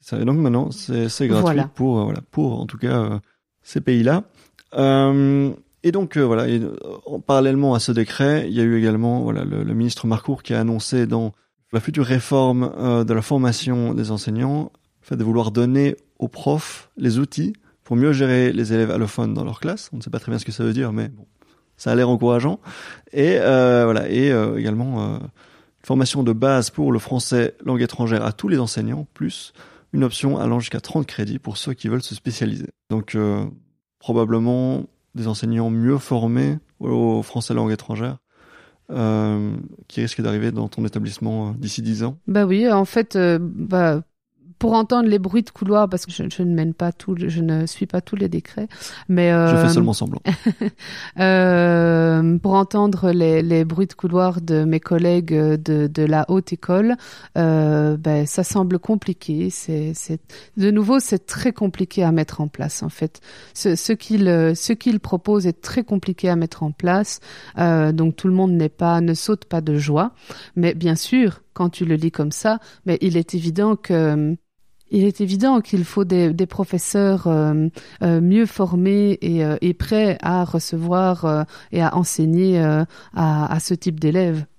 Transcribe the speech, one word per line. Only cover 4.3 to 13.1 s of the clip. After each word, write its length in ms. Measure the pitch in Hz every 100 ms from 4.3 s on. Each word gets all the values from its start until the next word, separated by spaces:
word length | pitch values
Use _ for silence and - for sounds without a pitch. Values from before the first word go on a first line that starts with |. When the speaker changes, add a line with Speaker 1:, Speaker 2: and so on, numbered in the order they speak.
| _ _ _ _ -
Speaker 1:
Euh, 720 | 135 135 135 139 139 139 139 - _ _
et 100 | 170
donc, 260 | 185 185 156
euh, 40 | 131
voilà, 200 | 113 120
et, 140 | 117
euh, 160 | 104 - - 98 -
en, 140 | 92
parallèlement 540 | - 135 135 135 139
à 60 | 120
ce 100 | -
décret, 540 | 117 110 - 139 151 87
il 60 |
y 60 | 113
a 40 |
eu 120 | 117 117
également, 440 | 113 110 117 123
voilà, 220 | 117 107
le, 200 | 92 101
le 100 | 104
ministre 320 | 113 120 - 113
Marcourt 360 | 110 - 135
qui 100 | -
a 80 | 117
annoncé 460 | 113 113 - 127 117
dans 260 | 117 113 - _ _ _
la 80 | 117
future 240 | 139 151
réforme, 680 | 123 127 - 139 131 127 127 -
euh, 260 | 123 117
de 120 | 113